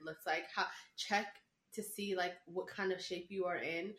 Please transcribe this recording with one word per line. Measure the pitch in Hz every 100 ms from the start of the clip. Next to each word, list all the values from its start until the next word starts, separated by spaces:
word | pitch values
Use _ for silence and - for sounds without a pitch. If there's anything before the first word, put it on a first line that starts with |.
looks | 160 160 175
like, | 165 -
how, | 202 175 - - -
check | - 208 214 - _ _ _
to | -
see, | 208 - 202 180
like, | 175 180 -
what | 175 -
kind | - 190
of | 185
shape | - 175 -
you | 190
are | 180 170
in. | 143 165 196